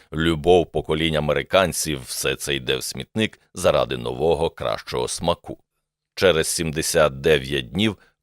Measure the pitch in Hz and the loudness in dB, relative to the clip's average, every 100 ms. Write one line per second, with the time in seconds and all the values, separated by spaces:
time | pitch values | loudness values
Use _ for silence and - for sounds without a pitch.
0 | _ 78 82 80 78 90 80 78 73 80 | _ -2 0 2 6 4 4 -2 -4 -2
1 | 82 76 73 71 67 92 92 - 80 71 | 0 0 0 -2 0 2 2 0 -4 -6
2 | 60 - 69 67 - 69 62 65 - - | -6 -6 -4 -4 -4 -4 -2 -4 -6 -10
3 | 67 110 110 - _ - 90 73 62 64 | -8 -4 -4 -6 _ -2 2 2 2 -4
4 | 60 62 78 76 80 - 62 53 - 65 | -6 -2 0 2 0 -4 -6 -6 -6 -6
5 | 62 - 85 85 - - _ _ _ _ | -4 -4 -2 -4 -6 -16 _ _ _ _
6 | _ - 95 80 78 - 82 73 78 82 | _ 2 4 4 2 -2 -2 -2 0 2
7 | 76 67 71 76 65 69 60 85 110 95 | 2 2 2 2 2 -4 -4 -2 -2 -2
8 | _ _ | _ _